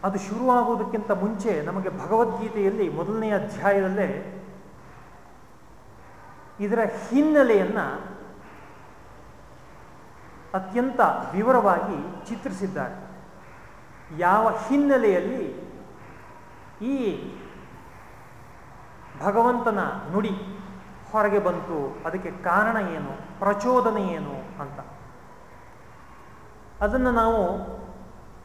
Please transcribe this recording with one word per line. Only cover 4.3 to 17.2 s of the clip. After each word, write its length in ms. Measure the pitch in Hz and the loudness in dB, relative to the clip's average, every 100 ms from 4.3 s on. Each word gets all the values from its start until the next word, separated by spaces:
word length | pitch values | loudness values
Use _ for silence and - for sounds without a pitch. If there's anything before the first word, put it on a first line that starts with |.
| - - - - - - - - - - - - - - - - - - - - - - - | -14 -16 -18 -20 -20 -20 -20 -20 -20 -20 -20 -20 -20 -20 -20 -20 -20 -20 -20 -20 -20 -20 -6
ಇದರ 180 | 202 233 214 - - | 0 2 2 -2 0
ಹಿನ್ನೆಲೆಯನ್ನ 720 | 247 311 302 254 208 185 220 147 143 - - - - - - - - - - - - - - - - - - - - - - - - - | 4 6 6 8 6 4 0 -2 -4 -10 -16 -18 -18 -20 -20 -20 -20 -20 -20 -20 -20 -20 -20 -20 -20 -20 -20 -20 -20 -20 -20 -20 -20 -6
ಅತ್ಯಂತ 460 | 190 190 220 262 - 165 143 - | -6 -4 -2 -2 4 4 4 -2
ವಿವರವಾಗಿ 960 | 185 226 254 208 170 190 160 139 - - | 0 4 6 6 4 0 -6 -8 -12 -10
ಚಿತ್ರಿಸಿದ್ದಾರೆ. 840 | 233 - 190 196 151 127 - - - - - - - - - - - - 156 | -8 -8 -6 -6 -4 -6 -8 -16 -18 -20 -20 -20 -20 -20 -20 -20 -20 -14 0
ಯಾವ 400 | 175 202 226 220 - | 4 6 4 2 2
ಹಿನ್ನೆಲೆಯಲ್ಲಿ 920 | 277 285 262 226 180 196 254 - - - - - - - - - - - - - - | 4 6 6 6 4 2 -4 -6 -8 -14 -16 -18 -20 -20 -20 -20 -20 -20 -20 -20 -8
ಈ 480 | 226 277 226 147 | -4 0 0 -2